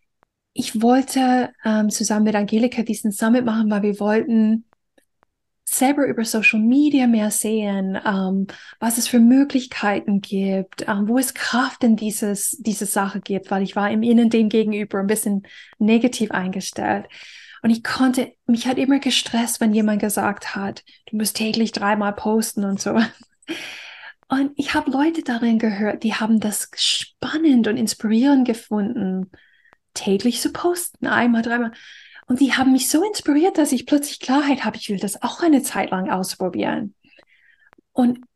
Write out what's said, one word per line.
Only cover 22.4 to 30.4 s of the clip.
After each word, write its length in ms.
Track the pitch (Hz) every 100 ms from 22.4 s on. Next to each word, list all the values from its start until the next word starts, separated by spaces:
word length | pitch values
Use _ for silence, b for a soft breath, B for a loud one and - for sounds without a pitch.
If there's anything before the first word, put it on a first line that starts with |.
| 220 214
und 140 | 196 196
so. 200 | 202 226 220 - _ _ - B B B B B B B -
Und 240 | 269 277 -
ich 180 | -
hab 120 | 302 294
Leute 360 | 269 320 330
darin 360 | 277 233 233 226
gehört, 440 | 220 196 208 -
die 120 | 220
haben 260 | - 220 220
das 300 | 208 - - -
spannend 920 | - - - - - 311 320 247 214
und 80 | 240
inspirierend 720 | 220 - 214 226 277 269 240
gefunden, 840 | 226 - 214 202 240 190 185 185 b b b b b _
täglich 460 | - 202 196 240 240